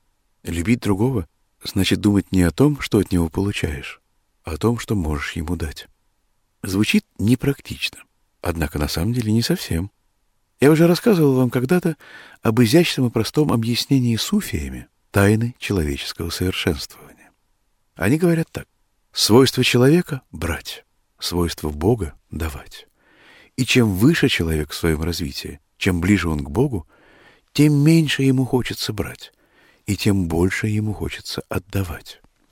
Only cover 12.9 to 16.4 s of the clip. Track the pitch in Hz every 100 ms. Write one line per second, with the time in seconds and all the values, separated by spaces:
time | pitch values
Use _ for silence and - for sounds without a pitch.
12.9 | - 123 113 110 147 151 117 113 120 -
13.9 | 135 120 110 - 202 - 78 69 64 -
14.9 | _ _ 101 98 110 117 - - 98 76
15.9 | 71 - - 87 -